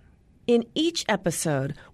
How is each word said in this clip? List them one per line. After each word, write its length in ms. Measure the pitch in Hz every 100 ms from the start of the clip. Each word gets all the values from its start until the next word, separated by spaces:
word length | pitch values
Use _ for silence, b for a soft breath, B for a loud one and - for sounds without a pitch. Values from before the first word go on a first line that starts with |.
| - _ _ _ -
In 200 | 240 233 -
each 300 | 320 339 -
episode, 680 | 196 - 160 165 143 135 147 B